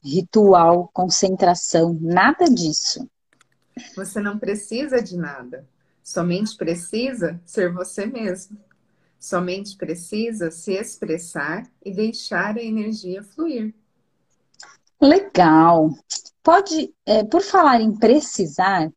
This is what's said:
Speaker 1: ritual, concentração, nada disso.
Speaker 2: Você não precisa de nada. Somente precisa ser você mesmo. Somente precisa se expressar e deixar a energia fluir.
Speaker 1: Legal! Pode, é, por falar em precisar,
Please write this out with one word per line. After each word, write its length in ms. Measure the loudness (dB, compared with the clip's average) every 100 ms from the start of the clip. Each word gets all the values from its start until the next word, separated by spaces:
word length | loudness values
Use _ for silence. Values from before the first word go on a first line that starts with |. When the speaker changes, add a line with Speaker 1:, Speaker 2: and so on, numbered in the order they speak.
Speaker 1:
ritual, 840 | -4 -4 2 4 8 8 6 4 0
concentração, 1040 | -4 -2 0 0 2 2 0 0 0 2 0
nada 460 | 0 2 2 4 2
disso. 600 | 2 0 -2 -6 -8 -12 _ _ _ _ _ _ -20 -18
Speaker 2:
Você 260 | -14 -10 -6
não 180 | -6 -6
precisa 640 | -6 -8 -8 -8 -4 -4
de 160 | -4 -8
nada. 500 | -8 -10 -16 -18 -20 _ _ _
Somente 540 | -10 -4 -2 -2 -4 -6
precisa 840 | -6 -6 -8 -6 -6 -6 -6 -8
ser 260 | -10 -4 -4
você 360 | -4 -10 -10 -10
mesmo. 500 | -8 -8 -10 -14 -20 _ _ _ _ _ _
Somente 580 | -8 -6 -4 -8 -12 -12
precisa 720 | -12 -12 -8 -6 -6 -6 -8
se 220 | -8 -8
expressar 960 | -8 -8 -12 -8 -8 -8 -10 -8 -10 -12 _
e 80 | -12
deixar 640 | -6 -6 -6 -6 -6 -4 -6
a 80 |
energia 580 | -6 -6 -6 -8 -10 -12
fluir. 520 | -12 -8 -6 -6 -8 -12 _ _ _ _ _ _ _ _ -20 _ _ _
Speaker 1:
Legal! 920 | 4 4 2 4 6 6 6 6 2 -2 -10 -14 -14 _
Pode, 500 | 4 4 4 -4 -6 _
é, 180 | 0 0
por 200 | 2 0
falar 400 | 2 4 4 4
em 120 | 2
precisar, 960 | 2 4 4 2 -4 -4 -2 0 0 -2